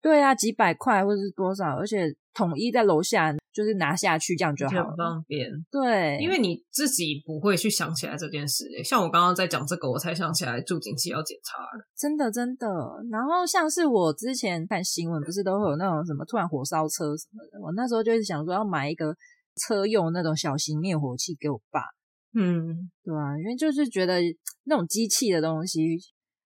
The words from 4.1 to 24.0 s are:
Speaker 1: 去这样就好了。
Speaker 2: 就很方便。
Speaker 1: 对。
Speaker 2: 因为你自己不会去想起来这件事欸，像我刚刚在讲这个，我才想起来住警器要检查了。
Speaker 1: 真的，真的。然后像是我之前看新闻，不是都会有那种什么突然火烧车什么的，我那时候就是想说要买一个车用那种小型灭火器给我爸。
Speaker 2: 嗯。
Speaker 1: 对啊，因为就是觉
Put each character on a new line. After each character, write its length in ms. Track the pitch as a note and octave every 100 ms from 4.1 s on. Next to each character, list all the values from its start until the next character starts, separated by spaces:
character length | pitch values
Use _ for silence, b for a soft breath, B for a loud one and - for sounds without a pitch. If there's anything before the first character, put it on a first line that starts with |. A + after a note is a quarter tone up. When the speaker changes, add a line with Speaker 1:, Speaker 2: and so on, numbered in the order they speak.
| D#3+
Speaker 1:
去 180 | -
这 80 | E3+
样 120 | E3+
就 120 | C#3+ C#3
好 60 |
了。 80 | F3+
Speaker 2:
就 60 | E3
很 100 | E3
方 260 | E3+ D#3+ D#3
便。 200 | D3 - D3 E3
Speaker 1:
对。 480 | C#4 B3+ G#3+ D#3+ C#3+
Speaker 2:
因 80 | E4
为 120 | F#4+
你 260 | G3 E3+ _
自 180 | - C#4+
己 320 | - D#3+ D3
不 160 | D#3 D#3
会 160 | G3+
去 140 | F3+ G#3+
想 240 | - D#3+
起 140 | E3 -
来 100 | C#3+
这 100 | D#3
件 200 | D3 D3
事 180 | - -
欸， 80 | -
像 160 | - B3
我 80 | E3
刚 140 | E3+
刚 140 | F3+
在 100 | F3+
讲 180 | F#3 B2+
这 140 | C#3+ F3
个， 140 | C3+
我 80 | B2
才 160 | E3+
想 180 | E3 E3+
起 100 | E3
来 160 | C#3 A#2+
住 200 | - E3+
警 180 | G#2+ C3
器 140 | F3
要 100 | D#3
检 160 | D#3 -
查 180 | - -
了。 240 | - A#3 -
Speaker 1:
真 220 | - D4 D4+
的， 140 | A#3
真 260 | A#3 B3 C4
的。 100 | A3+ F3 A#2+ - A#3
然 120 | G#3+
后 220 | C4 F4+
像 240 | F4+ F#4 D#4
是 160 | E4+
我 260 | D#4+ A3+ E3
之 220 | D3+ A#3
前 320 | B3+ G#3 F3
看 180 | E3+ F#3+
新 240 | F#3 - E3
闻， 140 | E3
不 100 | C#3+
是 120 | F#3+
都 160 | F#3+ G3
会 100 | G3+
有 60 |
那 120 | D3 F#3+
种 160 | D#3
什 120 | E3+
么 100 | D3
突 100 | E3
然 140 | A3+ F3
火 160 | D3
烧 220 | C#3+ D#3+ D#3
车 280 | - D3+
什 120 | D#3 -
么 100 | A3 -
的， 100 | G3+
我 100 | E3+
那 140 | F#3+ B3
时 60 |
候 80 | A3+
就 100 | A3
是 120 | A3+
想 200 | G#3 D3+
说 120 | D#3
要 100 | F#3
买 240 | G#3+ D#3+ C#3+
一 60 |
个 200 | - D#3 D#3+ b b _
车 300 | - - G#3
用 260 | G3+ G#3+ E3
那 120 | E3+
种 120 | E3
小 220 | D#3 D#3+ C#3+
型 220 | - D3+
灭 180 | F#3 D#3+
火 180 | C#3
器 220 | B2 - D3+
给 80 | D3+
我 140 | A#2+ _
爸。 120 | D3 - _ _ _ _
Speaker 2:
嗯。 560 | A3+ F3+ E3+ E3 E3 F3+ _
Speaker 1:
对 120 | -
啊， 220 | D#3 C#3+ D3
因 80 |
为 100 | F#3+
就 160 | B3 D#4
是 160 | C#4 C4+
觉 200 | G3